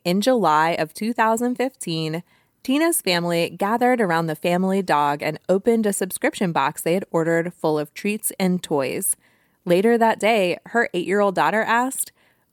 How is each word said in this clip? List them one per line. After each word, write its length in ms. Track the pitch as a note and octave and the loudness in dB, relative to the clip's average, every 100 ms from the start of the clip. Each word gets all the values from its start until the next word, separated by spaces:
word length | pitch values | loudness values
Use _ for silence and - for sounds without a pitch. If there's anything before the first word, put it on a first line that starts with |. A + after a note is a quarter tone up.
in 180 | F3 F#3 | -2 0
July 500 | G#3 B3+ F3 D3+ D#3+ | 2 2 4 4 4
of 220 | E3+ D#3+ | 2 -4
two 180 | - G#3+ | -4 -6
thousand 420 | A#3+ A3 A3+ B3 B3 | 0 0 2 -2 -2
fifteen, 680 | B3+ - - D#3+ D#3 D#3+ - _ _ _ | -4 -6 -6 -4 -4 -6 -10 _ _ _
Tina's 400 | - C4+ E4 D#4+ | -2 0 2 0
family 480 | - F3+ F3 E3+ E3+ | 0 0 0 0 -2
gathered 500 | E3+ G3 A3+ B3 B3+ | -2 -2 2 2 2
around 280 | G3 E3 E3 | 2 0 0
the 80 | D3+ | -2
family 460 | F3 F3 F#3+ F#3+ | 0 0 2 0
dog 400 | F3+ D3 D3 D3 | 0 0 0 0
and 160 | C#3 D#3 - | -4 -6 -2
opened 360 | F#3+ G#3+ A3+ G#3+ | 0 2 0 0
a 80 | |
subscription 580 | G3 F#3 - C4 - F#3 | -2 -6 -4 -4 -2 -2
box 300 | D#3 C#3 - | 0 -2 -2
they 120 | E3 | -2
had 120 | F3+ - | -2 -2
ordered 420 | F3 D#3+ E3 E3+ | -2 0 0 -2
full 260 | - D#3+ D3+ | -4 -2 -2
of 140 | D3 | -4
treats 380 | - G3+ G#3+ - - | -6 -6 -4 -6 -2
and 220 | F#3+ F3+ | -2 -2
toys. 540 | - D3 C3 C#3+ - - _ _ _ _ - | -2 -2 -2 -4 -6 -8 _ _ _ _ 0
Later 320 | F3 G#3+ A#3 | 2 4 4
that 220 | A3+ - | 2 2
day, 380 | G3+ A3+ F3+ D#3+ - | 0 2 0 -2 -4
her 220 | A#3 A#3 | -2 0
eight-year-old 400 | F3+ - G3+ G3+ F3+ | -2 -2 0 2 2
daughter 260 | D3+ G#3 | 0 0
asked, 480 | G#3+ A#3 B3+ - - _ _ _ _ | 0 0 -2 -4 -10 _ _ _ _